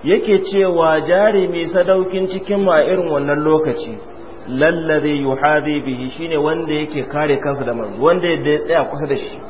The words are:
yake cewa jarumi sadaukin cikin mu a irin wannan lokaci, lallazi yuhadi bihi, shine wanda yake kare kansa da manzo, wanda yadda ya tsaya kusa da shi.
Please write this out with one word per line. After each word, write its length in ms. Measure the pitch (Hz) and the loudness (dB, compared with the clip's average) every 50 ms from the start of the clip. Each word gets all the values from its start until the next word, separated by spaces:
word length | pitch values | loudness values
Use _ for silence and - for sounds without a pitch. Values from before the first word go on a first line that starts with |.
| - | 2
yake 360 | 143 190 - - 214 202 190 190 - | 2 0 2 2 2 2 2 2 0
cewa 500 | 196 196 190 185 175 165 160 160 156 156 | 2 2 2 4 4 4 4 4 2 2
jarumi 640 | 151 156 175 190 208 214 202 196 185 170 175 170 165 | 2 2 2 4 4 4 4 2 0 0 -2 -4 -4
sadaukin 600 | 165 175 185 175 190 190 190 185 185 185 190 190 | 0 0 2 4 4 4 2 2 -2 -2 -2 -2
cikin 320 | 185 185 190 - - 202 202 196 | -2 -4 -6 -4 -2 0 2 2
mu 80 | 185 | 4
a 120 | 165 156 143 | 4 4 4
irin 260 | 147 185 180 175 165 | 4 2 0 0 0
wannan 300 | 151 143 139 143 147 151 151 | 0 0 0 0 -2 0 2
lokaci, 540 | 156 156 156 156 151 120 - - - - - - - - - - - - - - | 2 2 4 2 0 -2 -4 -6 -10 -12 -14 -14 -16 -16 -16 -16 -16 -16 -16 -12
lallazi 600 | - 127 131 147 165 170 170 160 160 156 151 143 151 147 143 139 | -8 -2 2 2 2 2 0 -2 0 0 0 2 0 -2 0 0
yuhadi 580 | 135 131 135 139 151 151 151 139 151 147 147 | -2 -2 0 2 2 2 2 0 -2 -4 -2
bihi, 280 | 127 135 127 123 127 127 - | -2 -4 -6 -6 -6 -10 -8
shine 200 | 151 165 165 160 | -10 -6 -4 -2
wanda 360 | 147 147 151 160 165 165 147 151 | 0 0 0 0 -2 -2 -4 -2
yake 300 | 151 151 147 - 147 123 - | -4 -4 -4 -4 -6 -6 -4
kare 260 | - 147 151 147 139 139 | -4 -2 0 0 0 0
kansa 260 | - 147 139 135 135 | 0 -2 -4 -2 -4
da 80 | 123 117 | -4 -4
manzo, 280 | 117 110 104 101 107 131 | -4 -6 -8 -4 2 2
wanda 240 | 165 180 185 170 | 4 4 4 2
yadda 220 | 175 165 143 135 147 | 0 -2 0 0 0
ya 60 | 147 151 | 0 0
tsaya 240 | - - 165 160 131 | 0 0 2 0 0
kusa 220 | - 143 143 151 | 0 -4 -6 -4
da 80 | 139 139 | -2 -2
shi. 240 | - - - - - - | -4 -4 -10 -12 -14 -16